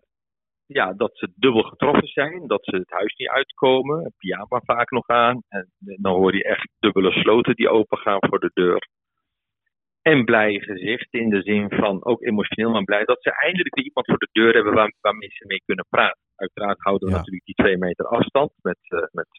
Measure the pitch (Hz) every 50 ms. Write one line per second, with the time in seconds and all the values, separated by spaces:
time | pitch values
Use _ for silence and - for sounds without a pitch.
0 | _ _ _ _ _ _ _ _ _ _ _ _ _ - 139 135 104 92 98 98
1 | 117 101 - - 113 95 _ - 113 131 117 110 101 - - - - 139 143 -
2 | 147 - - 151 139 156 170 180 165 117 107 98 - - - 92 90 - - 92
3 | 101 110 - - 127 - - 135 135 - - - 143 131 131 131 127 139 151 165
4 | 165 127 - _ - 90 90 92 104 - 123 120 - - 120 117 117 - 131 120
5 | - - 120 120 117 120 127 123 - _ - 98 92 - _ _ 98 98 98 98
6 | 98 95 90 92 95 92 92 98 - 107 104 - - - _ _ - 107 - 95
7 | 95 92 - - - 107 107 120 117 - 120 - - - 107 113 107 - - -
8 | - 107 101 98 - 95 98 92 - 87 - 95 90 90 92 95 - - _ _
9 | _ _ _ _ _ _ _ _ _ _ _ _ _ _ _ _ _ _ _ _
10 | - 160 156 135 113 113 117 110 107 107 101 98 - - 101 90 90 101 120 123
11 | - - - 120 117 113 101 98 90 101 104 104 101 101 - - 117 104 98 92
12 | - 120 117 - - 120 107 101 92 - - 107 110 117 113 107 98 101 104 104
13 | 107 - 123 - - - - - 139 160 180 185 170 139 - 139 131 - - 127
14 | 123 - - - - - - 107 113 117 113 120 104 104 104 110 107 101 - _
15 | - 104 101 107 104 101 - - 101 98 98 95 - - 98 92 - _ - 120
16 | 113 98 - - _ _ _ - 95 90 - - 104 101 98 - - 98 98 95
17 | 95 95 95 87 85 - 92 90 - - - - 107 101 95 90 92 90 85 -
18 | - - 117 117 - - - 135 151 156 - _ - 90 87 - _ - - 85
19 | 82 - - 87 80 - _